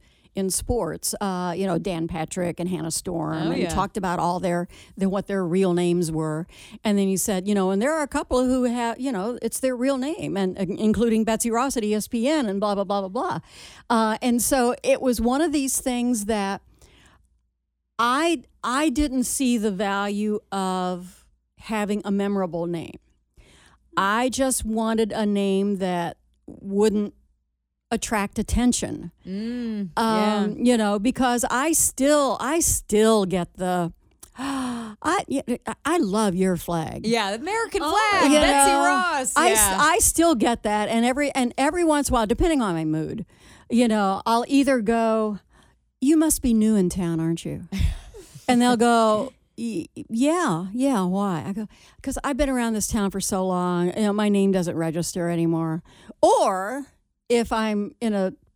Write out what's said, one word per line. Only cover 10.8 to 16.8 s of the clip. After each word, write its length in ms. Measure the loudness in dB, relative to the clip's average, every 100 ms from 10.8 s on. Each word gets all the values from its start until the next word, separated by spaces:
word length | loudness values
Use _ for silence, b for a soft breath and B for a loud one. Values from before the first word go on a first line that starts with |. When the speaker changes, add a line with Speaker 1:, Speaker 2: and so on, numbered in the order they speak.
| 0 2 2 2
Speaker 1:
Betsy 260 | 0 0 0
Ross 260 | 0 0 -2
at 60 |
E 100 | -2
S 140 | -2 -2
P 220 | -2 0
N 180 | 0 0
and 140 | -2
blah, 160 | -2 -2
blah, 80 |
blah, 160 | -2 -2
blah, 80 | -2
blah." 320 | -4 -4 -6 B B B B -2
Uh, 260 | 2 2 0
and 180 | 0 0
so 360 | 2 2 2 0
it 160 | 0 2
was 180 | 2 0
one 200 | 2 2
of 100 | 2
these 300 | 0 -2 -2
things 460 | -2 -2 0 -2 -2
that 360 | -2 -2 -4 -10 b